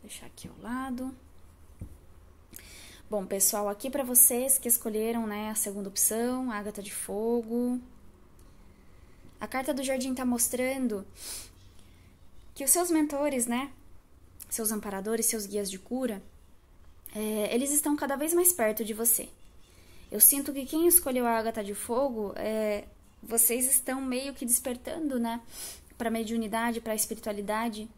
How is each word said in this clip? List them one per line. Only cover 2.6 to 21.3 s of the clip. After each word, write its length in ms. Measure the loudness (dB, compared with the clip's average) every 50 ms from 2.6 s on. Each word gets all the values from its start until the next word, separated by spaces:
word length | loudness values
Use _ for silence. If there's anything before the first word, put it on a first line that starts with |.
| -18 -18 -18 -18 -18 -18 -20 -20 -10 -4
Bom, 160 | -4 -4 -2
pessoal, 440 | -2 0 2 2 4 4 2 0 0
aqui 200 | -2 -4 -6 -4
pra 140 | -2 -2 -2
vocês 560 | 4 6 8 8 8 6 4 2 2 2 2
que 80 | 4
escolheram, 580 | 2 2 2 2 -2 -2 0 0 0 0 0 -2
né, 260 | -2 -4 -4 -4 -4
a 40 | -2
segunda 340 | -2 -2 -2 -4 -6 -8 -6
opção, 640 | 0 2 2 2 2 2 0 0 0 -2 -2 -2
a 60 | -4
Ágata 260 | -4 -6 -6 -8 -8 -10
de 100 | -10 -8
Fogo. 840 | -10 -8 -6 -4 -2 0 2 0 0 0 0 0 0 0 0 0 -2 -6 -10 -20 -20 -20 -20 -20 -20 -20 -20 -20 -20 -20 -20 -20 -20 -20 -20 -20 -20 -20 -20 -20 -20 -20 -20 -20 -20 -20 -20 -14 -12
A 60 | -10
carta 260 | -4 -4 -2 0 0 0
do 120 | 0 0
Jardim 280 | 0 0 0 0 -2 -2
tá 120 | 0 2
mostrando 840 | 2 2 2 2 0 2 0 0 0 0 0 0 0 -2 -2 -6 -8 -14 -14 -12 -10 -10 -10 -12 -14 -18 -20 -20 -20 -20 -20 -20 -20 -20 -20 -20 -20 -20 -20 -20 -20 -18 -18 -18 -18 -12
que 120 | -4 2
os 80 | 4 6
seus 180 | 6 6 4
mentores, 560 | 4 4 4 4 2 2 2 2 2 2 0
né, 240 | 0 0 -2 -2 -4 -8 -16 -20 -18 -20 -20 -20 -20 -20 -20 -20 -20 -18 -18 -12 -8
seus 240 | -6 -2 -2 -2 -2
amparadores, 540 | -2 -4 -4 -6 -4 -2 0 0 2 2
seus 200 | 2 0 0 -4
guias 240 | -4 -4 -4 -2 -2
de 80 | -6 -8
cura, 420 | -8 -6 -4 -2 -2 -2 -2 -4 -10 -16 -20 -20 -20 -20 -20 -20 -20 -20 -20 -20 -20 -20 -20 -18 -18 -12 -8
é, 400 | -6 -4 -2 0 0 0 0 0
eles 160 | 0 0 2
estão 240 | 0 2 2 2 2
cada 220 | 2 2 -2 0
vez 180 | 0 0 2 4
mais 180 | 6 6 6 4
perto 320 | 4 2 2 2 0 -4
de 80 | -4 -4
você. 360 | 0 2 2 2 2 0 -8 -14 -20 -20 -20 -20 -20 -20 -20 -20 -20 -20 -20 -20 -20 -16 -8
Eu 80 | 2 6
sinto 340 | 6 6 6 6 0 -2 -2
que 140 | -4 -4
quem 220 | 0 2 6 6 8
escolheu 360 | 8 8 4 4 2 2 4
a 140 | 4